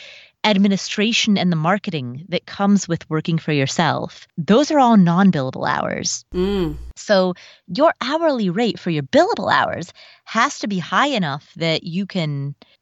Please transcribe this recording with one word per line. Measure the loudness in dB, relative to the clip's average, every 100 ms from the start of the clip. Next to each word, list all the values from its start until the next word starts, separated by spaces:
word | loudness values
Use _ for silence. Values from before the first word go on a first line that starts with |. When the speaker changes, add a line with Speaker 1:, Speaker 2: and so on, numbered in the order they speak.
| -20 -20 -20 _ 0
Speaker 1:
administration | 4 2 2 -2 -2 0 0 2 2
and | 2
the | 0
marketing | 0 0 -2 -6 -8 -12 -8
that | -8 -8
comes | -2 2 2 0
with | -6 -4
working | -4 -2 -4
for | -2
yourself, | -2 0 0 0 0 -6 -14 -16 -6
those | 2 4 4
are | 4
all | 6 6
non-billable | 6 6 4 4 -2 -4 -4
hours. | -2 -4 -4 -6 -8 -8
Speaker 2:
Mm. | -4 -2 -2 -2 -6 -14 -10
Speaker 1:
So | 0 2 2 -2 -12 -20 -8
your | 0 0 0
hourly | -4 -2 0 0 -2
rate | 0 -2 -2
for | -4
your | -4
billable | 0 2 2 0 0
hours | 2 0 -4 -10 -16 -20 _
has | -6 -2 -2 -2
to | -6
be | -4
high | -2 0 0
enough | 0 -4 -6 _ -6
that | -2 -2
you | -4 -8 -6
can, | -4 -4 -4 -8 -10 _ _